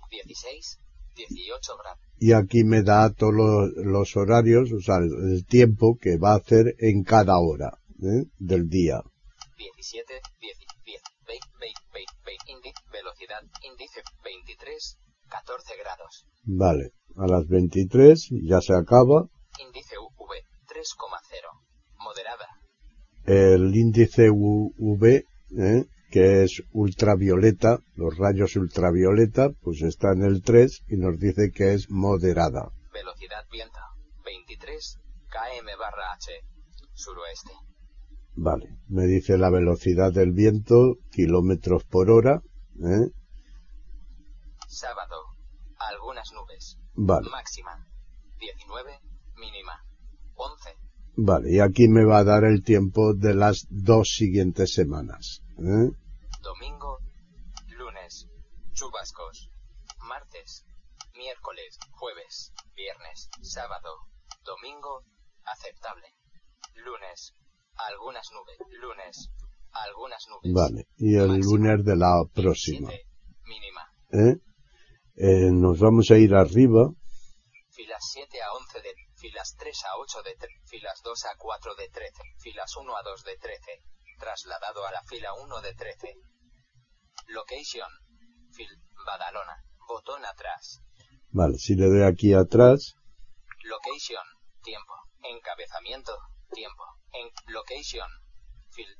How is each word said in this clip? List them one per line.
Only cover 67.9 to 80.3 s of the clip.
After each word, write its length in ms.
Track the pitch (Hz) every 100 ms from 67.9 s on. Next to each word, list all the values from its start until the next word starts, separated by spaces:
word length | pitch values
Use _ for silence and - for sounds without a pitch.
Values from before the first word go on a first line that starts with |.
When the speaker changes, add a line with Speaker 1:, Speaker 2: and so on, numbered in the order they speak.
| 101 120 123 -
Speaker 1:
nubes, 260 | - - - 370 -
lunes, 500 | 123 104 92 - - - - - -
algunas 520 | - 104 104 127 113 -
nubes. 240 | - 92
Speaker 2:
Vale, 340 | 90 76 57 - -
y 180 | 107 104
el 140 | 95
Speaker 1:
Máxima, 160 | 95 98
Speaker 2:
lunes 360 | 104 110 107 101
de 100 | 90
la 180 | 90
Speaker 1:
diecisiete, 280 | 87 82 -
Speaker 2:
próxima. 480 | 92 - - 71 - - - - - - -
Speaker 1:
mínima. 360 | - - - - _ _
Speaker 2:
¿Eh? 260 | 104 117 170 _ _ _ _ _ _ _ -
Eh, 340 | 98 95 95
nos 280 | 90 90 82
vamos 320 | 110 113 107
a 60 | 110
ir 180 | 107 98
arriba. 560 | 85 104 127 113 139 - - - - _ _ _ _
Speaker 1:
Filas 320 | _ - 110 -
siete 260 | 135 139 127
a 100 | 104
once 260 | 123 127 -
de, 120 | - - _ _
filas 400 | - 104 95 -
tres 240 | - - 98
a 120 | 101
ocho 240 | 135 110
de 140 | 98